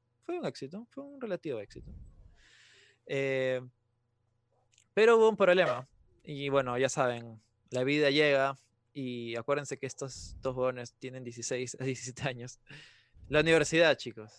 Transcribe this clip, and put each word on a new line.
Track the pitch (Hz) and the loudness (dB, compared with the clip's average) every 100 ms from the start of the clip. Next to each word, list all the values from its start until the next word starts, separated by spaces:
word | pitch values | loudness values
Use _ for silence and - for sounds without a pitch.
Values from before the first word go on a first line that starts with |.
| _ _ | _ _
fue | - 349 | -10 -6
un | 196 | -6
éxito, | - 135 190 233 | -8 -12 -12 -16
fue | - | -16
un | 285 285 | -16 -12
relativo | 240 175 156 117 | -8 -6 -6 -8
éxito. | 101 - - - - - - _ _ - - _ _ _ - | -10 -16 -16 -18 -18 -20 -20 _ _ -20 -20 _ _ _ -8
Eh, | 139 135 135 131 127 127 _ _ _ _ _ _ _ _ _ _ _ _ | -4 -2 0 0 -2 -6 _ _ _ _ _ _ _ _ _ _ _ _
pero | - 220 226 | 4 6 8
hubo | 220 | 6
un | 208 | 6
problema. | 185 180 160 120 135 _ _ _ | 4 6 4 0 -8 _ _ _
Y | - 143 139 | -12 -8 0
bueno, | 139 127 123 | 0 0 0
ya | 131 | 0
saben, | - 127 120 117 110 _ _ _ | 2 0 0 -8 -18 _ _ _
la | 127 | -4
vida | 131 147 143 | 0 2 2
llega | 143 151 139 135 135 _ _ _ | 4 4 4 2 -2 _ _ _
y | 147 127 120 117 117 | -10 -8 -8 -6 -8
acuérdense | 113 143 143 135 | -2 -4 -4 -8
que | 135 | -10
estos | - 139 - - - | -10 -12 -12 -16 -8
dos | 135 | -6
jóvenes | 127 127 123 120 - | -2 -2 -4 -12 -14
tienen | 131 131 | -14 -12
dieciséis | 120 117 113 127 127 - | -12 -12 -6 -6 -6 -6
a | |
diecisiete | 131 127 120 - 139 | -6 -6 -10 -8 -6
años. | 123 123 - _ - - _ _ - - | -6 -12 -18 _ -20 -20 _ _ -20 0
La | 151 | 2
universidad, | 160 165 147 165 165 135 | 6 4 4 6 6 4
chicos. | 123 110 110 | -2 -12 -18